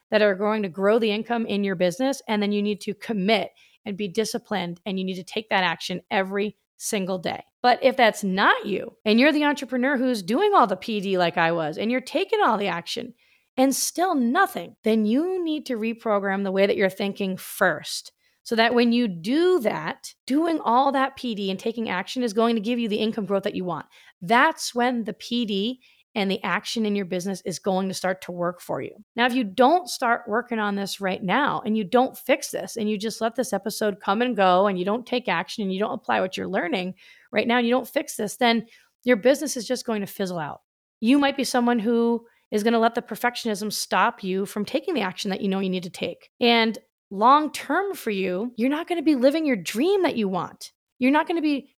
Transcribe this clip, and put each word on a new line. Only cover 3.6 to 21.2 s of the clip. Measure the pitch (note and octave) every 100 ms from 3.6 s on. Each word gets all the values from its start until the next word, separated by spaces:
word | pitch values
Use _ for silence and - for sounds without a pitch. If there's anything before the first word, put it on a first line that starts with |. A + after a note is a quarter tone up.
| _ _ -
and | F#3+
be | G#3
disciplined, | E3+ A3 A#3 - G3+ F3 F3
and | - F#3+
you | F#3
need |
to | F#3
take | F#3 - A3
that | G#3
action | F3+ E3 - F3+ -
every | A3 F#3+ G3+ G#3 - _ _
single | - G#3+ F#3 F#3
day. | D#3+ - - _
But | B3 A#3
if | C4 B3
that's | A#3 G#3
not | G3+ F#3 A#3+ A#4 G#3
you, | F#3+ - _ G#3+
and | A3
you're | C#4
the | D4+
entrepreneur | D4 C#4+ B3+ B3+ B3+ C#4
who's | B3+ A#3+
doing | F3 B3 G#4
all | G4 A#3
the | F#3+
P | - G#3+
D | G3 F#3
like | F3 F3
I | E3
was, | E3+ D3+ E3+
and | G#3+
you're | B3+
taking | B3+ C#4+ G4 G#4+
all | F4+ G#3+
the | G3+
action | E3+ - - - - _ _ _ -
and | C4+
still | B3+ - - F#4
nothing, | D#4 A#3 D4 F#4+ A3 E3+ -
then | A3 A3 G#3
you | A#3+ F4 F#4
need | E4+ D4+
to | - A#3
reprogram | A3 A3+ A#3 G3+ G3 F#3+
the | G3
way | F#3+ G3
that | -
you're | G3
thinking | F#3 G3+ G3 G3 F#3
first. | - - F#3 D3+ D#3 - - _ _ _
So | -
that | A3+ A3+
when | A#3+ A#3+
you | A#3 A#3+
do | F3 E3 C#4+ F4+ F#4
that, | G#3+ D#3+ D#3 - - - -
doing | C4+ E4+ D#4+
all | - A#3 C#4
that | C4+ C4
P | C4